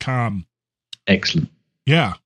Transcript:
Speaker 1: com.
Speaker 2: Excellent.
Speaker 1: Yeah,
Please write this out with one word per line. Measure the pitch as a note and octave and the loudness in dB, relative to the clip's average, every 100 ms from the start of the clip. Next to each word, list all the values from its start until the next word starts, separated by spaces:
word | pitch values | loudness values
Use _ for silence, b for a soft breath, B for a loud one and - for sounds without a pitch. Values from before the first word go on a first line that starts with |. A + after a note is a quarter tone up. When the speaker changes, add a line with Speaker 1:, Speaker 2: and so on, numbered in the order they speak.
Speaker 1:
com. | - B2+ A#2 G2+ E2 _ _ _ _ - - | -4 -2 -2 -4 -10 _ _ _ _ -8 0
Speaker 2:
Excellent. | F#3+ - E3+ C3 _ _ _ - | 0 0 -2 -4 _ _ _ 2
Speaker 1:
Yeah, | D#3+ A#2 E2+ | 2 2 -4